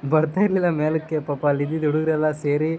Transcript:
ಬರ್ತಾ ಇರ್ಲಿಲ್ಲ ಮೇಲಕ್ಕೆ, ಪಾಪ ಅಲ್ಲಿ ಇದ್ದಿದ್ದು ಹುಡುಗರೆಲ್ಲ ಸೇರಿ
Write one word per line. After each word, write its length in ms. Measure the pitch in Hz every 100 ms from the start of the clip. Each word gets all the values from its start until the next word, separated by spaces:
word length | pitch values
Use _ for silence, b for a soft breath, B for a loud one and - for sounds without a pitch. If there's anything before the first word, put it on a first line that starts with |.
| 139
ಬರ್ತಾ 300 | 156 156 170
ಇರ್ಲಿಲ್ಲ 280 | 202 185 180 156
ಮೇಲಕ್ಕೆ, 340 | 151 160 156 156 143
ಪಾಪ 180 | 139 147
ಅಲ್ಲಿ 180 | 143
ಇದ್ದಿದ್ದು 220 | 143 160 151
ಹುಡುಗರೆಲ್ಲ 440 | 151 160 156 156 151
ಸೇರಿ 280 | 147 147 156